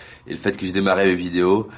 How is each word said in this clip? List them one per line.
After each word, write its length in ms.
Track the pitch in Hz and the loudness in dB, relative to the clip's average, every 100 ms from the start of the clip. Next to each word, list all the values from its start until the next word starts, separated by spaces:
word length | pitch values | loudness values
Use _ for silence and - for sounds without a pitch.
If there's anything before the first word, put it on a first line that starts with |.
| - - - | -20 -20 -14
et 60 | |
le 40 | 82 | -6
fait 200 | 104 - | -4 -4
que 100 | 92 | -4
j'ai 60 | |
démarré 340 | 95 98 92 98 | 0 0 2 2
mes 80 | |
vidéos. 540 | 90 90 87 90 101 110 | 0 -2 0 2 2 0